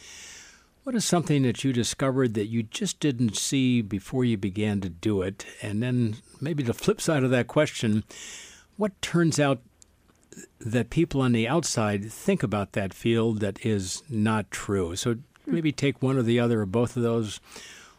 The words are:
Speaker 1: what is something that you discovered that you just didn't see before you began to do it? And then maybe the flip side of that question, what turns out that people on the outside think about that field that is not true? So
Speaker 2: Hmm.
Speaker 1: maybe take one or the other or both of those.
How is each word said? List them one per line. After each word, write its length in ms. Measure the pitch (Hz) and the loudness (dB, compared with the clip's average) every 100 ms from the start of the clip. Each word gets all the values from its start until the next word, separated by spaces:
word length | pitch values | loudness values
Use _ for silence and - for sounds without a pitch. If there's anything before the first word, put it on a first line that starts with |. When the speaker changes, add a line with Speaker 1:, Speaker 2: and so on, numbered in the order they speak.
| - - - - - - _ _ | -20 -18 -18 -18 -20 -20 _ _
Speaker 1:
what 140 | - 247 | -4 -2
is 80 | |
something 380 | - 175 147 147 | 2 2 4 2
that 180 | 127 110 | 2 2
you 100 | 135 | 0
discovered 640 | 120 110 - 135 131 127 | 0 -2 0 0 2 2
that 120 | 107 107 | 0 -2
you 180 | 113 | -2
just 340 | 110 - 196 - | -4 -4 -6 -2
didn't 380 | 151 120 120 98 | -2 2 0 0
see 440 | - 139 127 120 | -2 2 4 2
before 440 | 104 101 - 131 | 0 -6 -4 0
you 120 | 123 113 | 0 0
began 440 | 101 95 107 101 | -2 -2 0 0
to 80 | 95 | -4
do 340 | 82 107 101 | -4 0 0
it? 240 | 92 98 - - | -2 -6 -16 -12
And 180 | 107 104 | -6 -4
then 360 | 123 123 117 107 - - | 0 0 0 -4 -14 -10
maybe 240 | 139 151 | -6 -2
the 100 | 120 | -2
flip 260 | 113 - - | 0 0 0
side 220 | - 151 | 0 2
of 80 | 127 | 4
that 160 | 127 117 | 2 2
question, 560 | - 151 - 117 107 - - - - - - _ - | 2 2 0 0 0 -2 -14 -16 -16 -18 -20 _ -4
what 240 | 208 - | -4 -4
turns 380 | - 165 165 147 | -2 2 4 4
out 220 | 143 131 - _ _ _ _ _ _ - - _ | 2 2 -4 _ _ _ _ _ _ -20 -20 _
that 320 | 113 120 113 | -2 -2 0
people 300 | - 165 135 | 0 0 2
on 100 | 127 | 2
the 160 | 117 113 | 4 2
outside 640 | 156 151 - 107 104 104 | 0 0 0 0 0 -4
think 320 | - - 196 | -4 0 0
about 300 | 120 104 98 | 0 -2 -2
that 200 | - 95 | -2 -4
field 460 | - 117 113 113 107 | -2 2 2 2 0
that 260 | 101 98 | -2 -2
is 380 | 117 104 92 - - | -2 0 -2 -8 -6
not 400 | 113 107 110 101 | 0 2 0 -2
true? 460 | - - 98 87 92 | -10 -2 0 0 -2
So 220 | 123 117 - _ | -2 -4 -6 _
Speaker 2:
Hmm. 100 | - 175 | -4 -2
Speaker 1:
maybe 160 | 156 | 0
take 280 | 143 143 - | 0 -2 0
one 160 | 131 135 | 0 2
or 60 | |
the 160 | 117 120 | 2 4
other 220 | 120 117 | 4 2
or 40 | 101 | 2
both 300 | 110 120 127 | 0 0 0
of 60 | |
those. 380 | 117 117 107 - - - - - - | 0 2 -2 -6 -16 -20 -20 -20 -20